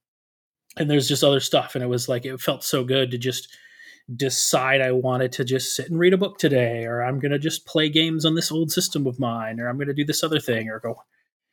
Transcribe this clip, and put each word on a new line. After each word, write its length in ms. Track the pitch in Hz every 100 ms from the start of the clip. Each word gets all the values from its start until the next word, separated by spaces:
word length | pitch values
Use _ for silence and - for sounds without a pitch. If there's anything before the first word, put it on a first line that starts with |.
| _ _ _ _ _ _ _ -
and 140 | 151
there's 180 | 147 127
just 160 | 143
other 160 | 147 139
stuff. 340 | - 147 -
And 80 | 135
it 60 | 123
was 200 | 123 120
like, 160 | 123
it 160 | 135 131
felt 240 | - 135
so 200 | - 147
good 260 | 123 135 127
to 80 | 123
just 300 | 123 123 - - - - - - - 120
decide 640 | 135 - - 147 131 135
I 120 | 131
wanted 400 | 127 127 127 127
to 120 | 127
just 300 | 123 131 -
sit 140 | - 131
and 100 | 165
read 160 | 180
a 40 | 190
book 200 | 190 -
today, 460 | 156 135 117 117
or 180 | 117 120
I'm 180 | 123 135
gonna 180 | 139 143
just 280 | 151 - -
play 220 | 156 156
games 360 | 151 165 160
on 100 | 156
this 180 | 160 156
old 180 | 156 160
system 360 | 180 180 151 135
of 120 | 123
mine, 420 | 127 113 110 113
or 80 | 120
I'm 100 | 131
gonna 160 | 143
do 100 | 143
this 180 | 147 147
other 180 | 160 151
thing, 280 | - 113 110
or 120 | 110
go, 220 | 117 113 - _ _ _ _